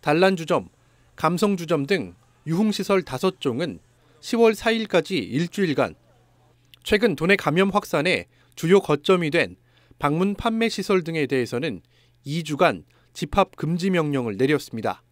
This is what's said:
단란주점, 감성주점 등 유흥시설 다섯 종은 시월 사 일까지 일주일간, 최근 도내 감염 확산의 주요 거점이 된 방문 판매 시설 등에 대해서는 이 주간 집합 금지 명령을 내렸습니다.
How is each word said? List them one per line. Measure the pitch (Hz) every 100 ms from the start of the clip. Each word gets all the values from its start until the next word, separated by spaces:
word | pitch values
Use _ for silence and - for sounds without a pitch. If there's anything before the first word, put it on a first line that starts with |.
단란주점, | - 151 190 190 160 165 98 _ _ _ _ -
감성주점 | 160 170 208 196 165 160 139
등 | 196 95 85 _ _ -
유흥시설 | 165 214 202 190 196
다섯 | - 127 190 185
종은 | 139 117 135 87 _ _ _ _
시월 | - 233 226
사 | 214 233
일까지 | 226 220 180 160 185
일주일간, | 92 120 170 - 185 143 117 95 _ _ _ _ _ _ _ -
최근 | - 208 226 147
도내 | 160
감염 | 196 - 160 196
확산의 | 190 - 160 156 143 87 _ _
주요 | - 165 190
거점이 | - 147 - 185 165
된 | 160 107 90 _ _ _ _
방문 | 143 156 190 202
판매 | 233 226 226
시설 | - 185 190
등에 | 160 165 139
대해서는 | 135 117 120 151 95 _ _ _ _
이 | - 156
주간 | 156 143 175 95 - _ _
집합 | - 156 - 190 -
금지 | 151 175 190
명령을 | 180 151 139 120 98
내렸습니다. | 135 147 - 113 107 92 _